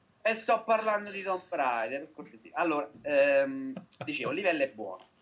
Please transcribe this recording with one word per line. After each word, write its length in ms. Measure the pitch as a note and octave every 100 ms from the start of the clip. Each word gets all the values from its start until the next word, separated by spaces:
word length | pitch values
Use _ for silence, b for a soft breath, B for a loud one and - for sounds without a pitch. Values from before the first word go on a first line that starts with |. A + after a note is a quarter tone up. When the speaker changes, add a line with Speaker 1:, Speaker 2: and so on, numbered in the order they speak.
| _ _
Speaker 1:
E 120 | A3
sto 280 | A3 - A3+
parlando 460 | A3+ A3 A3 G#3 G#3
di 120 | G3
Tomb 180 | F#3+ F#3 -
Raider, 500 | E3 C3 A#2 A2+ C#3
per 120 | D#3
cortesia. 380 | - - A2+ -
Allora, 360 | D3+ E3+ D3 C#3+ B2
ehm, 720 | D3 C#3+ C#3+ C#3 C#3 C3+ C3+ C3 -
Speaker 2:
<laughs> 160 | -
Speaker 1:
dicevo, 260 | C#3+ C#3+ B2+
il 60 | D#3+
livello 260 | F#3+ D#3
è 60 | C3+
buono. 260 | A2 G2+ F#2 - _